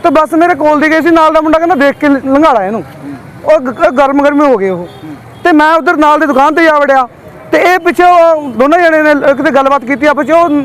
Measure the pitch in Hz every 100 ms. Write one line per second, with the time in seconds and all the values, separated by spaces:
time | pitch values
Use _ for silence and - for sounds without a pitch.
0 | 339 294 311 320 349 277 302 302 311 320
1 | 311 330 320 320 311 320 339 311 277 -
2 | 294 269 269 269 320 233 190 214 147 147
3 | 143 135 - - - 311 254 214 311 254
4 | 269 285 285 285 294 226 190 175 175 -
5 | 156 - - - 349 302 311 330 320 320
6 | 302 302 311 254 294 311 330 294 285 269
7 | 247 - - - - 311 339 359 349 269
8 | 359 349 330 311 285 220 269 349 339 311
9 | 302 294 - 269 294 254 269 277 247 269
10 | 294 277 262 330 339 294